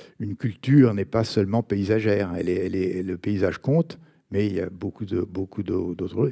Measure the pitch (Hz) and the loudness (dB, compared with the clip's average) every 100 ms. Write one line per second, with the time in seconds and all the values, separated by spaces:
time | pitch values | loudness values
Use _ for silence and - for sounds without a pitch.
0 | - _ 104 98 120 101 - 143 123 101 | -20 _ -8 -4 -6 -4 4 6 8 4
1 | 95 117 110 - 98 113 113 101 98 110 | 0 0 0 0 2 0 0 -2 2 2
2 | 107 101 98 87 85 90 92 95 92 90 | 2 2 0 -2 -2 0 -2 -2 -2 -2
3 | 92 87 - 104 92 - - 151 165 - | -4 -4 -2 0 0 -2 0 0 0 -6
4 | - _ _ 101 104 92 87 90 98 - | -20 _ _ -2 0 0 -4 -6 -8 -8
5 | 101 92 90 90 95 - 95 92 87 87 | -6 -4 -4 -6 -6 -6 -4 -2 -2 -4
6 | 87 98 139 | -6 -2 -2